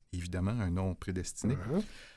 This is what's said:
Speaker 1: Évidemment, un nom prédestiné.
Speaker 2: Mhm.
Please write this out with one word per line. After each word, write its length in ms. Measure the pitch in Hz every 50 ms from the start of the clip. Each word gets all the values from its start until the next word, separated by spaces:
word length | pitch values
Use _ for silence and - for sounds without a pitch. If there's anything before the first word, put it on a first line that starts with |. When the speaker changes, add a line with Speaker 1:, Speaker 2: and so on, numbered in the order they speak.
| _ _ -
Speaker 1:
Évidemment, 380 | 87 87 87 87 90 92 98
un 200 | 117 120 104 87
nom 240 | 85 92 95 95 87
prédestiné. 600 | - - - 90 90 90 - - - - 107 139
Speaker 2:
Mhm. 280 | 113 92 113 143 196 220 - - - - - -